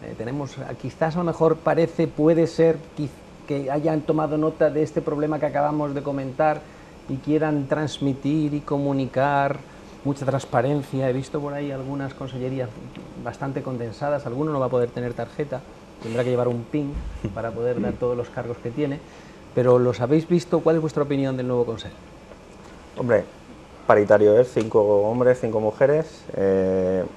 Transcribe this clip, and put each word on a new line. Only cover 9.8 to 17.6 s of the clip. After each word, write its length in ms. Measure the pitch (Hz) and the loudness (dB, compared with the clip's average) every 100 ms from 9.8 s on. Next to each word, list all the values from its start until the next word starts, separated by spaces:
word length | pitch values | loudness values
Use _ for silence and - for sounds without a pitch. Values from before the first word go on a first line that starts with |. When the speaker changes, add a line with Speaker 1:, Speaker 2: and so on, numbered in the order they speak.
| - - | -20 -8
Speaker 1:
mucha 220 | 139 143 135 | -4 -4 -2
transparencia. 840 | 135 - 143 139 147 135 135 131 | -2 0 0 2 0 -2 -2 -2
He 40 | |
visto 260 | 131 135 151 | -2 -4 -6
por 140 | 143 | -6
ahí 180 | 143 143 | -6 -6
algunas 420 | 135 135 139 135 | -8 -8 -6 -8
consellerías 560 | - 135 127 127 135 123 - 123 - - - | -8 -10 -8 -6 -4 -6 -10 -16 -16 -16 -12
bastante 380 | 120 - 139 139 | -10 -8 -8 -6
condensadas, 640 | 135 123 117 104 147 147 123 | -6 -6 -8 -6 -4 -4 -4
alguno 260 | 123 156 | -4 -2
no 80 | 143 | -2
va 80 | 127 | 0
a 20 | |
poder 200 | 123 120 | 0 0
tener 240 | 123 123 | -2 -6
tarjeta, 480 | 117 117 - 143 127 - - - - | -6 -8 -6 -6 -8 -12 -20 -20 -14
tendrá 220 | 113 117 | -6 -2
que 60 | 123 | 0
llevar 180 | 123 123 | 0 0
un 160 | 120 | -2
PIN 300 | 117 151 143 147 - - 107 | -4 -4 -4 -6 -8 -8 -8
para 180 | 107 113 | -6 -8
poder 300 | 107 | -4